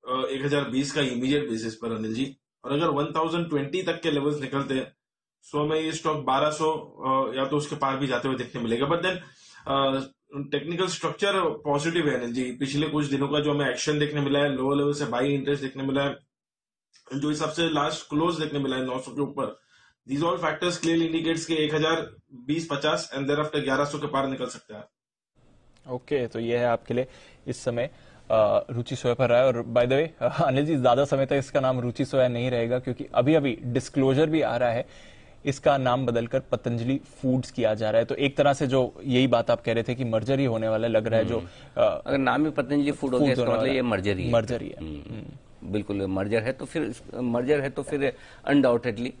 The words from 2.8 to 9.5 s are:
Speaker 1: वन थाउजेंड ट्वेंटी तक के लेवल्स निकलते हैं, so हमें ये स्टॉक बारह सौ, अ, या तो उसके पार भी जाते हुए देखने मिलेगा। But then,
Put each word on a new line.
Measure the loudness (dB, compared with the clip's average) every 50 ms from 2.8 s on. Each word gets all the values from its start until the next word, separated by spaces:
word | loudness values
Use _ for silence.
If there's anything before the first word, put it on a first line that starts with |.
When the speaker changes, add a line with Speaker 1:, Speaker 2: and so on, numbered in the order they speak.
| 2
Speaker 1:
वन | 0 0 0 -2
थाउजेंड | -2 0 -2 -2 0 0 -2 -2 -2
ट्वेंटी | -2 -2 -2 -2 -4 -4 -2
तक | -2 -4 -2
के | -2 0
लेवल्स | 0 0 0 0 -2 -2
निकलते | -6 -4 -4 -4 -2 -2 -2
हैं, | -4 -4 -6 _ _ _ _ _ _ _ _ _ _ _ -6
so | -4 -2
हमें | 0 0 0 0
ये | -2 -2
स्टॉक | -6 -2 -2 -2 -2 0 0
बारह | 0 2 2 2 2
सौ, | 0 0 0 0 0
अ, | -2 -6 -12 -14 -8 -2 0 2 2 0 0 -2
या | -4 -2
तो | 0 0
उसके | -2 -2 -4 -4
पार | -2 -2 -2 0
भी | -2 -2
जाते | -2 -2 -2 0
हुए | -2 -4
देखने | -4 -6 -8 -6 -6
मिलेगा। | -2 -2 0 0 2
But | 0 0
then, | 0 0 -2 -4 -4 -10 -16 -20 -20 -20 -20